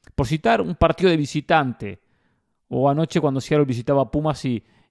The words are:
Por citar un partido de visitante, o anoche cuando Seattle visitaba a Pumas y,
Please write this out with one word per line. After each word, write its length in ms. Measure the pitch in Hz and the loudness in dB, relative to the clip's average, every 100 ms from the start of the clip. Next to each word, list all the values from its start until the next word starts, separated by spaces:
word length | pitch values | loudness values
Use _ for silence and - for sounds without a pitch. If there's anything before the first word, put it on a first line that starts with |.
| - | -10
Por 120 | - 123 | -4 -2
citar 340 | 156 226 233 | 0 2 0
un 160 | 240 170 | 0 0
partido 340 | 165 160 180 | 0 4 2
de 60 | 165 | 2
visitante, 840 | 143 151 - 165 131 113 104 90 _ _ _ _ _ _ _ | 0 -4 0 2 2 -4 -12 -14 _ _ _ _ _ _ _
o 200 | 127 139 | 0 0
anoche 320 | 147 160 170 | 2 0 0
cuando 200 | 151 135 | 0 -2
Seattle 260 | - 151 143 | 0 0 2
visitaba 360 | 120 120 139 | -2 0 0
a 80 | 127 | 0
Pumas 340 | 147 156 139 | -2 -2 -4
y, 200 | 139 113 - _ _ | -4 -6 -8 _ _